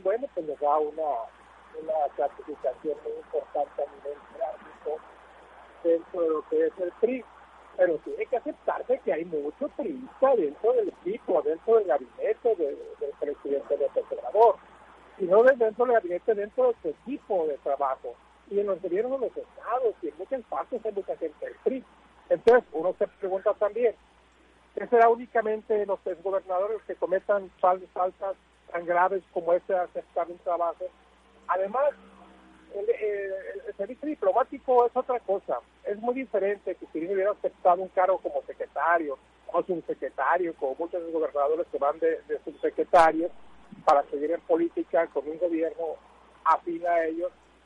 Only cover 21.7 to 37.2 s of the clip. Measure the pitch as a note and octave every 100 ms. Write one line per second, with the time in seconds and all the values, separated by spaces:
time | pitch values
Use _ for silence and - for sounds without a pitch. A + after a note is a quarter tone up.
21.7 | C4 - _ _ _ - F3 A3+ A#3+ -
22.7 | D#3 F3+ - G3 - F#3+ F#3+ G#3 - G3+
23.7 | G#3+ A#3+ - _ _ _ _ _ _ _
24.7 | - G3 A#3 A#3 A#3 B3 A#3 G#3+ A3 -
25.7 | G#3+ G3+ F#3+ F#3+ E3 F#3+ F#3+ F#3 F3+ G#3
26.7 | G#3+ - F3 E3+ F#3 - G3+ F#3 - F#3
27.7 | F#3 F3+ G3+ F#3 - G3 F#3+ _ _ -
28.7 | E3+ F3 F3 F#3 F#3+ - F#3 E3+ F3 -
29.7 | F#3 F3 F3 - F3+ E3 F3 F#3 E3+ E3+
30.7 | D#3 F#3 _ _ _ _ _ - F3+ G3
31.7 | B3 D4 - - - - - - - -
32.7 | G3+ G#3+ A3+ G#3 G3+ G3 F#3+ - G4+ G#3
33.7 | - G3 B3+ D4 D4 - G#3 C4 C#4 -
34.7 | B3 A#3+ B3+ - B3 - G3 - B2 -
35.7 | _ - G#3 A#3+ B3+ C4 G3+ G3 G3+ G3
36.7 | F3+ - D#3+ E3+ G3